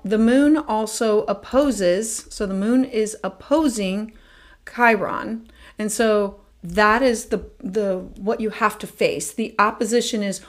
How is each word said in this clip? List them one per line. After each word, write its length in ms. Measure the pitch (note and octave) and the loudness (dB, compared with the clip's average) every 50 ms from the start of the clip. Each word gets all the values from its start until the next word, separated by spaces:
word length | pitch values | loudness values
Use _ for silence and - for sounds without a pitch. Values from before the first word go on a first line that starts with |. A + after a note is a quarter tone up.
| - | -4
the 140 | F#3+ A3 G#3+ | -2 2 4
moon 380 | A3+ A#3 B3 C#4 C#4+ D4 D#4 | 4 4 6 6 6 6 4
also 680 | D4+ D4+ - G#3+ G#3+ A3 A3 - - A#3 A3 G#3 G#3+ - | 2 2 -2 -2 -2 -2 -4 -4 -2 0 2 2 2 0
opposes, 1000 | - G3+ G#3 - - A#3+ C4+ D4 C#4 A3 G3 F#3 F3 F3 G3+ A3+ A3 - - - - | 0 -4 -6 -4 0 2 2 2 2 2 2 2 2 2 2 -2 -6 -8 -10 -12 -14
so 160 | - - G#3+ | -8 -8 -6
the 80 | F#3+ G3 | -4 -2
moon 300 | F#3+ G3+ A3+ B3 C4 C4 | -2 0 2 2 2 2
is 320 | - - G#3+ G#3+ G#3 - - - | 0 -2 -2 -2 -2 -4 -8 -8
opposing 880 | F#3+ - - - - C#4 D#4+ D#4 C#4 A3 G#3+ G3 F#3 F#3+ G#3 A3 A3+ - - _ _ - - - - - _ - - | -8 -8 -8 -2 0 2 2 2 2 0 0 -4 -2 -4 -4 -6 -10 -14 -20 _ _ -20 -20 -20 -20 -20 _ -20 -12
Chiron. 800 | - A#3+ A#3+ A#3 A3 F#3+ D3 - - - - - A3+ A3+ A3+ - - - - - - - | -2 2 4 4 4 4 0 -4 -4 -6 -6 -6 -8 -10 -12 -18 -20 -20 -20 -20 -10 -6
And 120 | G#3+ G#3 | -6 -4
so 500 | - - A3+ A3 G#3+ G#3 G3+ F#3+ - - _ _ _ - | 0 0 2 2 2 2 0 -2 -6 -12 _ _ _ -16
that 400 | - E3+ F3 G#3 G#3 G#3+ A3 B3 | -12 -4 2 4 4 4 4 4
is 240 | C4+ B3+ A3+ A3 - | 4 2 2 0 -4
the, 240 | - A3+ F#3+ - - - - | -4 -6 -6 -6 -10 -18 -14
the, 400 | - F#3+ F#3 A3 G3+ G3 F#3 F#3 F#3 - - | -12 -6 -4 -2 -2 -2 -2 -4 -6 -12 -12
what 240 | G#3+ G3 G#3+ A#3 A#3 | -6 -4 -4 -2 -2
you 100 | A3 G#3 | -2 -4
have 280 | - - A#3 - - - | -2 0 -2 -2 -2 -4
to 80 | G3+ | -14
face. 460 | - - - G3+ D3+ - - - - | -12 -2 0 0 0 0 -2 -8 -8
The 220 | - - A3 - - - | -6 -6 -6 -4 0 0
opposition 640 | G#3 A3 - - A#3+ G3+ A#3 A#3+ A3+ - B3 G#3+ | 0 0 0 -2 -4 0 0 0 0 0 -2 -2
is 180 | G3+ G3 F#3 - - | -2 -4 -6 -8 -12